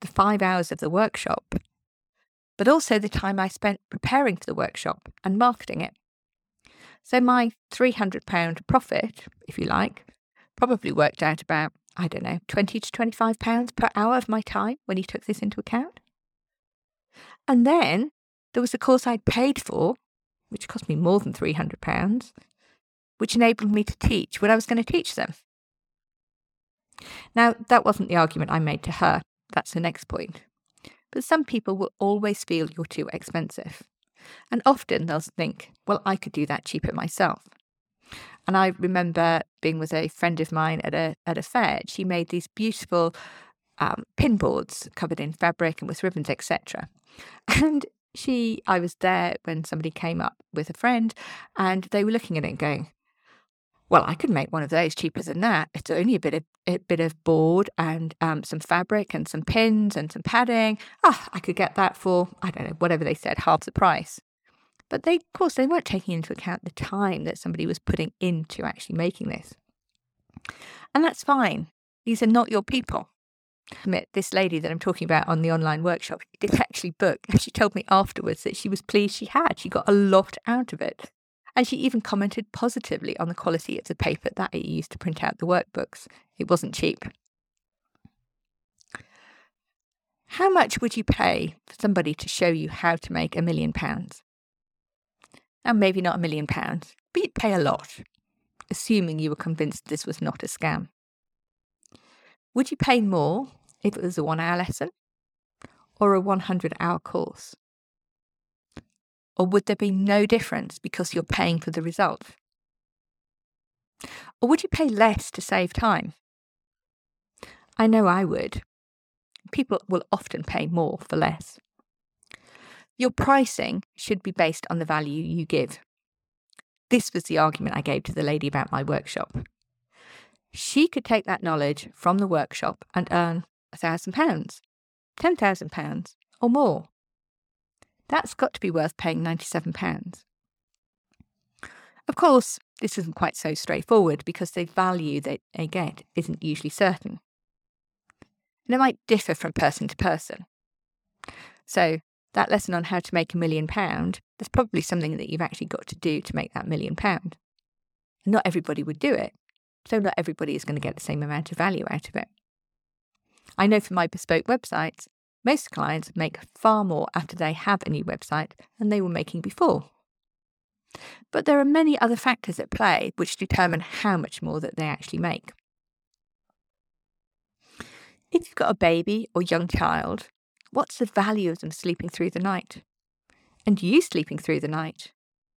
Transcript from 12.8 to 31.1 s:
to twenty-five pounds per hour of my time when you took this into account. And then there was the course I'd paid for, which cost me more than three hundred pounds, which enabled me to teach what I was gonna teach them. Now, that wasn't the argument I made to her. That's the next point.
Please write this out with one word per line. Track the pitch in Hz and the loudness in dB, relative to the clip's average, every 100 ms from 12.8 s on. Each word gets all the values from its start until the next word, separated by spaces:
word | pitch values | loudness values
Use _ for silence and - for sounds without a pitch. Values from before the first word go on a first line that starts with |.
to | - | -6
twenty-five | - 226 - 226 220 | -4 -4 2 0 0
pounds | 226 233 247 | 0 0 -2
per | - - 208 | 0 0 2
hour | 220 254 | 2 2
of | 214 | 0
my | 220 | -4
time | - 202 208 277 - | -2 -2 -2 -4 -4
when | 190 | -4
you | |
took | - - - | -4 -6 -6
this | 208 | -4
into | 208 208 | -4 -6
account. | - 233 330 - _ _ _ _ _ _ _ _ _ _ _ - - - - | -4 -4 -4 -12 _ _ _ _ _ _ _ _ _ _ _ -20 -20 -8 4
And | 247 254 | 6 8
then | 339 151 180 294 - _ _ _ | 6 4 2 0 -6 _ _ _
there | 240 | -2
was | 247 | 0
the | 240 | 0
course | - 254 254 | 4 6 4
I'd | 233 | 0
paid | - 233 269 277 | 0 2 2 0
for, | - - 165 254 _ _ _ _ _ | -4 0 0 0 _ _ _ _ _
which | 220 - | -12 -10
cost | - - | -8 -4
me | 151 | 0
more | 175 196 | 4 4
than | 202 | 2
three | - - | -4 -2
hundred | 151 156 - | -2 -4 -6
pounds, | 160 - 190 240 - _ _ _ _ _ _ _ _ _ | -4 0 0 0 -4 _ _ _ _ _ _ _ _ _
which | 220 233 | 0 6
enabled | 233 226 214 | 6 6 2
me | 214 202 | 2 0
to | - | 0
teach | - 214 - - | 2 2 -2 0
what | 202 | 4
I | 220 | 4
was | - | 4
gonna | 233 | -2
teach | 226 349 - - | 0 -2 -2 -6
them. | - - _ _ _ _ _ _ _ _ _ _ _ _ _ _ _ - - - - | -6 -8 _ _ _ _ _ _ _ _ _ _ _ _ _ _ _ -20 -20 -20 -2
Now, | 233 233 - 226 | 4 4 4 4
that | 240 214 | 6 6
wasn't | 202 190 | 2 2
the | 175 | 2
argument | 160 156 156 | 2 0 -2
I | 160 | 0
made | 156 147 | 0 -2
to | - | -6
her. | - 160 156 - _ _ | 2 2 2 -2 _ _
That's | - - | -4 -4
the | 165 | -4
next | 170 - - | -4 -6 -8
point. | - 175 - _ _ _ _ - _ _ | -8 -8 -14 _ _ _ _ -20 _ _